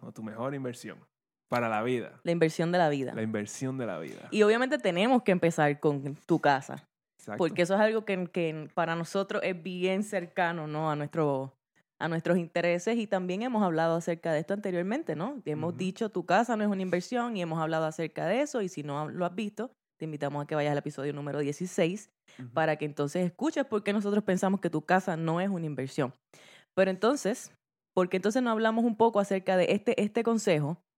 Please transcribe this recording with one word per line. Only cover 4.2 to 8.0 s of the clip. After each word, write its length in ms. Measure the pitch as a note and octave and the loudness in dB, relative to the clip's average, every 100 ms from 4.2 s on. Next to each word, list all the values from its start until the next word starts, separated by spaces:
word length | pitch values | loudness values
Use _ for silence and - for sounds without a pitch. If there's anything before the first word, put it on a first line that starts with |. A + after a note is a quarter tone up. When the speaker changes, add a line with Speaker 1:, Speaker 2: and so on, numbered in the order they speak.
| - | -2
Speaker 2:
Y 100 | G#3 | 4
obviamente 340 | G#3 A3+ B3+ C#4+ | 4 4 2 0
tenemos 440 | G#3 F3 A3 B3+ | 0 2 4 4
que 80 | A#3 | 4
empezar 460 | F3+ E3+ E3 D3 D3 | 4 4 4 2 4
con 360 | D#3 C#3+ C#3 C#3+ - | 0 0 -4 -8 0
tu 140 | D#3+ | 2
casa. 480 | D3 C3+ - C3+ - _ _ _ | 4 2 0 -14 -16 _ _ _
Speaker 1:
Exacto. 180 | - G#2 | -8 -2
Speaker 2:
Porque 240 | E3 E3+ | 0 2
eso 120 | E3+ | 2
es 60 | G3 | 4
algo 240 | G#3+ A3 | 4 2